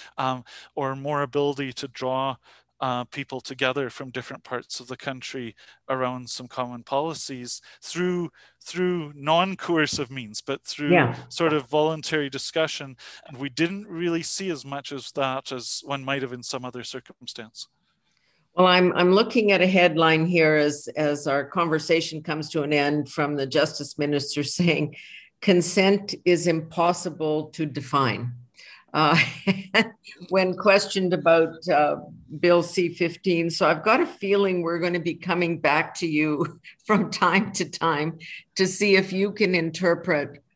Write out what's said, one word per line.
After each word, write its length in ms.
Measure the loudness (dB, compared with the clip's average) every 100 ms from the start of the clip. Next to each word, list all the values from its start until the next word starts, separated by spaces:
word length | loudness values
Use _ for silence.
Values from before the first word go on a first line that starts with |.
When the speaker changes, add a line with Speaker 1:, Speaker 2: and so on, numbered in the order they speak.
| -16 -6
Speaker 1:
um, 260 | -4 -4 -10 -20 -12
or 200 | -4 -4 -4
more 260 | -4 -2
ability 500 | 0 0 0 -2 -6
to 140 | -8 -12
draw 480 | -8 -4 -4 -4 -6 _ _ _ _
uh, 240 | -4 -4
people 360 | -6 -10 -10 -10
together 480 | -10 -2 0 0 -4
from 200 | -8 -12
different 340 | -10 -12 -14
parts 360 | -10 -10 -8 -14
of 60 | -12
the 80 | -10
country 580 | -8 -8 -10 -10 -10 -12 -20 _ -6
around 400 | -2 -2 -4 -8
some 180 | -12 -10
common 360 | -6 -6 -8
policies 760 | -2 -2 -2 -6 -8 -10 -10 -12 -14 -18
through, 480 | -10 -2 0 0 -4 -8 -20 _
through 500 | -12 -2 0 0 -6
non-coercive 960 | -8 2 2 2 -2 0 2 2 -2 -6
means, 300 | -8 -12 -12
but 220 | -8 -8
through 280 | -8 -6 4
Speaker 2:
Yeah. 240 | 4 4 -2 -10
Speaker 1:
sort 240 | -2 0
of 160 | 0 0
voluntary 600 | 0 0 0 -4 -2 -2
discussion. 680 | -6 -6 -2 -2 -4 -12 -16 -20 -20 -18
And 120 | -10
we 100 | -10
didn't 380 | -2 -2 -2 -10
really 340 | -4 -2 -2
see 280 | -4 -6 -6
as 140 | -6
much 280 | -8 -10 -8
as 200 | -10 -8
that 400 | -4 -2 -2 -6
as 300 | -8 -6 -8
one 200 | -6 -6
might 180 | -4 -4
have 100 | -4
in 100 | -8
some 220 | -8 -8
other 200 | -8 -10
circumstance. 840 | -12 -12 -14 -18 -18 -16 -16 -16 -20 _ _ _ _ _ _ _ _
Speaker 2:
Well, 120 | 4 6
I'm, 260 | 8 6 4
I'm 160 | 6
looking 400 | 6 4 2 4
at 80 | 4
a 60 | 6
headline 580 | 6 6 6 4 4 4
here 280 | 4 6 6
as, 320 | 4 0 -6 -2
as 300 | -2 0 0
our 180 | -2
conversation 800 | -2 -2 0 0 2 0 0 -8
comes 260 | -6 -6 -4
to 120 | -4
an 100 | 0
end 380 | 2 2 0 -2
from 260 | -2 -2 -2
the 100 | 0
Justice 520 | 2 0 -2 -10 -4
Minister 440 | -2 -2 -2 -4
<laughs> 160 | -4 0
saying, 380 | 2 2 -2 -8 -20 -20 -20 _
"Consent 720 | -2 0 0 2 2 2 -2 -4
is 220 | 0 2 2
impossible 1000 | -2 -4 -2 0 0 -6 -6 -2 -2 -4
to 160 | -6 -6
define." 640 | -6 -2 0 0 0 -6 -10 -18 _ -20 -20 _
Uh, 240 | 2 4 4 2 -2 -2 -2 0
<laughs> 560 | 0 0 -4 -20 -20 -2
when 240 | 2 2 2
questioned 560 | 4 4 4 0 0
about, 560 | 2 4 6 4 -2 0
uh, 280 | 2 4 0 -6 -20 -16 -2
Bill 220 | 4 4
C 260 | 4 0 -2
fifteen. 600 | 0 -4 -2 -2 0 0
So 180 | 2 2
I've 160 | 2
got 160 | 2 2
a 60 | 2
feeling 560 | -4 0 2 2 0
we're 160 | -2 -2
gonna 220 | -2 -2
be 140 | -4
coming 440 | -6 -4 0 0 0
back 340 | 2 2 0 -4
to 100 | -2
you 520 | 0 0 0 -4 -6 -20
<laughs> 140 | -20 0
from 240 | 2 2
time 420 | 0 2 2 0
to 160 | -4 -6
time 500 | -2 -2 0 -2 -6 -16 -18 -16
to 120 | -2 0
see 300 | 2 4 4
if 160 | 4
you 200 | 0 -2
can 220 | 2 2
interpret 880 | 2 0 0 0 0 0 -2 -2 -10 _